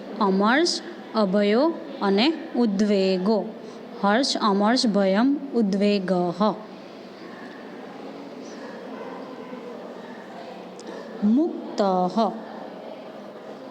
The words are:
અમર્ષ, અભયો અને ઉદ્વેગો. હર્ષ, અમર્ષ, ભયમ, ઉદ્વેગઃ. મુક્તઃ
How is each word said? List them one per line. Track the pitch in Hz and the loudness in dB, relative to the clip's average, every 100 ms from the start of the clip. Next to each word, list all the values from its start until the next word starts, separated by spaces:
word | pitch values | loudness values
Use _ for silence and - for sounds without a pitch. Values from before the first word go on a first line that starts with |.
| - - | -8 0
અમર્ષ, | 202 190 208 262 339 - - - - | 2 4 6 6 4 0 -6 -14 -6
અભયો | 220 202 202 208 220 320 330 - - | 0 2 4 4 6 4 2 -6 -4
અને | 202 196 269 330 - 247 | 2 4 4 2 -2 0
ઉદ્વેગો. | 233 196 214 202 190 190 185 220 - - - - - - | 2 4 4 4 4 2 2 0 0 -8 -12 -14 -14 -2
હર્ષ, | 202 214 277 - | 2 4 4 2
અમર્ષ, | 220 196 202 254 254 | 2 4 4 4 4
ભયમ, | 196 196 190 262 285 - | 4 4 6 4 2 0
ઉદ્વેગઃ. | 233 208 190 208 202 185 180 175 175 214 180 - - - - - - - - - - - - - - - - - - - - 254 - - - - 247 - - 247 247 - - - - 226 - - - - - 185 - - - - - | 2 2 4 4 2 2 2 2 2 2 0 -6 -14 -16 -16 -16 -14 -14 -14 -14 -14 -14 -14 -14 -12 -12 -12 -14 -12 -12 -12 -12 -12 -12 -10 -10 -10 -12 -12 -12 -12 -12 -12 -12 -12 -14 -14 -14 -14 -12 -14 -14 -14 -12 -12 -12 0
મુક્તઃ | 208 240 330 - - - 202 185 180 190 208 - - - - - - - - - - - - - - | 4 4 4 -2 -8 0 2 2 2 2 0 0 -10 -12 -14 -14 -14 -14 -14 -14 -14 -14 -14 -14 -14